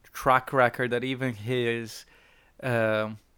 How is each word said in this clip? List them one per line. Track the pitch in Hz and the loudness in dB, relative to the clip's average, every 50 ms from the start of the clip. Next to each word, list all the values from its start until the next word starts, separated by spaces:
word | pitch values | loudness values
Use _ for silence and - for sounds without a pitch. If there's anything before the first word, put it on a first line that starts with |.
| _ _ | _ _
track | - - - 139 127 127 - - | -14 0 4 4 4 4 4 2
record | 139 135 123 120 - - 127 120 | 2 4 4 4 2 -2 -2 -2
that | 120 120 123 | -2 -2 -2
even | 131 135 120 135 131 117 | -4 -4 -4 -4 -4 -4
his, | 101 104 117 127 127 120 117 117 117 117 110 - - - _ _ _ _ _ _ _ _ _ _ - | -6 -6 -4 -2 0 0 0 -2 -4 -6 -10 -14 -18 -20 _ _ _ _ _ _ _ _ _ _ -8
um, | - 131 120 117 110 110 110 107 107 110 110 107 _ _ _ | -4 -2 0 2 2 2 2 0 -2 -4 -8 -12 _ _ _